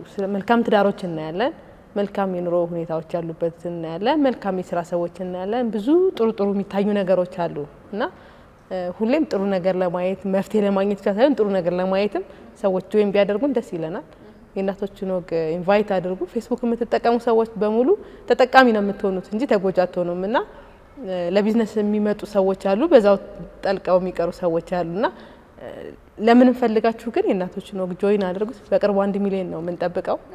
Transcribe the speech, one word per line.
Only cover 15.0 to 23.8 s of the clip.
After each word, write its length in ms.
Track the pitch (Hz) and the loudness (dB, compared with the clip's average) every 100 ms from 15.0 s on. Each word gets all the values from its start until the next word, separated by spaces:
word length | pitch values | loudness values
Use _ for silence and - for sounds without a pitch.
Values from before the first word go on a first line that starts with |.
| 190 | -4
ወግ 180 | 185 170 165 160 | -4 -2 -4 -2
ኢንቫይት 400 | 175 175 208 208 | -2 2 2 2
አድርጉ። 280 | 190 180 185 359 | -2 -2 -6 -6
ፌስቡክ 340 | 233 - 240 | -6 -6 -4
የምትጠቀሙ 540 | 233 233 233 240 233 233 | -2 -2 -2 0 2 2
ሰዎች 280 | 247 226 226 | 2 2 2
በሙሉ 340 | 196 208 220 262 415 - - - | -2 0 2 2 0 -2 -18 -2
ተጠቃሚ 400 | 240 254 262 254 | 2 6 6 6
ነው 140 | 214 | 4
የምትሆኑት 440 | 202 202 202 190 - | 0 -2 -2 -4 -6
እንጂ 140 | 214 277 | -4 0
ተጎጂ 320 | 214 190 180 | 2 2 0
አትሆኑም 420 | 180 180 175 180 | 0 -2 -2 -2
እና፣ 140 | 190 277 427 - - - - - | -2 -2 -4 -12 -20 -20 -20 -14
እ፣ 160 | 202 180 175 | -8 -4 0
ለቢዝነስ 420 | 196 208 226 214 | 0 2 2 0
የሚመጡ 460 | 220 208 214 208 208 - | 0 0 0 0 -2 -2
ሰዎች 360 | 202 190 190 | 0 2 0
አሉ፣ 180 | 196 196 339 | 0 0 6
በዛው 280 | 277 202 196 - - - - | 6 8 4 0 -14 -16 -6
ጠልቀው 360 | 185 196 | -4 -2